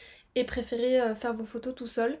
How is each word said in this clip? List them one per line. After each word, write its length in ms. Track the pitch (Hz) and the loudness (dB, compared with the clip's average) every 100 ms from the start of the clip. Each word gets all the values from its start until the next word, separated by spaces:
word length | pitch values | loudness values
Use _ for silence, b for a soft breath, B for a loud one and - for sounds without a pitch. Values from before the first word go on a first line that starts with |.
| B B B | B B B
et 100 | 254 | 0
préférez, 540 | 247 254 233 233 247 254 | 0 -2 -2 0 4 4
euh, 160 | 233 | 4
faire 200 | 214 240 | 0 -2
vos 100 | 226 | -2
photos 300 | 220 233 254 | -4 -6 -6
tout 120 | 254 233 | -6 -6
seul. 320 | - 226 311 | 0 0 0